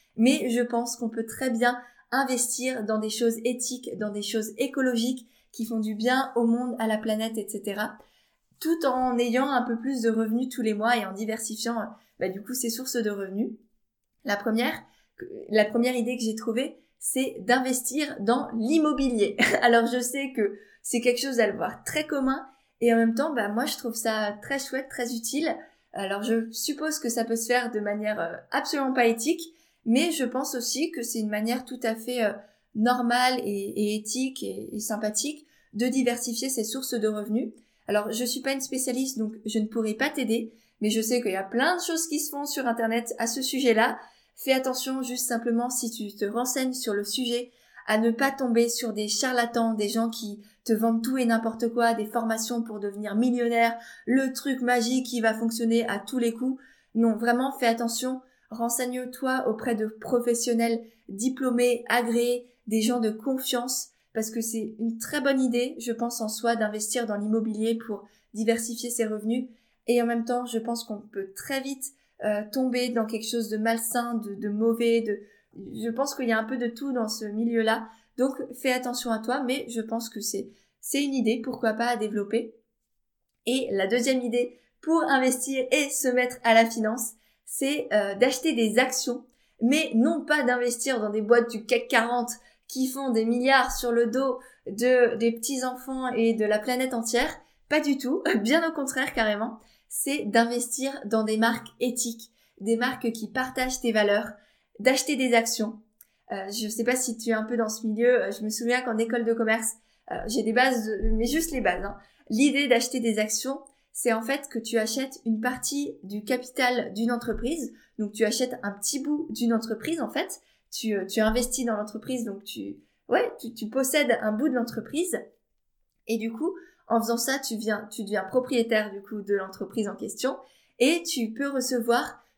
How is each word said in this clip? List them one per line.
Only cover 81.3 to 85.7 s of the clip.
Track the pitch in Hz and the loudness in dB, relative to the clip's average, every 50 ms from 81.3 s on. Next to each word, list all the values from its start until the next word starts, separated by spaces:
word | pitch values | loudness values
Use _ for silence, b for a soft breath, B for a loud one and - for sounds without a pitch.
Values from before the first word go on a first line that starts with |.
| 233 226 | 2 0
pourquoi | 226 262 254 - - 220 | -2 -6 -6 0 0 0
pas, | 214 220 233 | 0 0 0
à | 240 240 | 0 0
développer. | 208 214 208 220 208 202 202 - 233 - - - _ _ _ _ _ _ _ _ _ _ _ _ _ _ _ _ _ _ | 0 -2 -2 -2 -2 -2 0 0 -2 -2 -2 -10 _ _ _ _ _ _ _ _ _ _ _ _ _ _ _ _ _ _
Et | 240 254 269 254 - | 0 0 0 0 0
la | 202 196 190 | 0 0 2
deuxième | 190 233 254 226 269 262 254 | 2 2 2 2 2 2 2
idée | 247 233 226 240 247 247 B B B B B _ | 0 0 0 0 0 -2 B B B B B _
pour | - 311 330 330 302 | -2 2 2 2 4
investir | - 277 254 262 254 254 - - 269 269 262 254 254 | 4 4 4 4 2 2 0 -4 -2 -2 -2 0 2